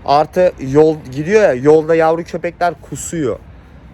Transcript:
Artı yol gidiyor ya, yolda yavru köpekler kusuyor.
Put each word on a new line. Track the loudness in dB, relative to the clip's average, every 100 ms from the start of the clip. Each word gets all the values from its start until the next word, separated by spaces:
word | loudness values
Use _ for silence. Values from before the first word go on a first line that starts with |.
| 0
Artı | 0 0 0 0 -2
yol | -2 2 4 2 -8
gidiyor | -10 0 2
ya, | 2
yolda | 2 4 4 4 0
yavru | 0 0
köpekler | -6 -8 -8 -4 -4 -6 -12
kusuyor. | -14 -10 -6 -6 -6 -12 -20 -20 -20 -20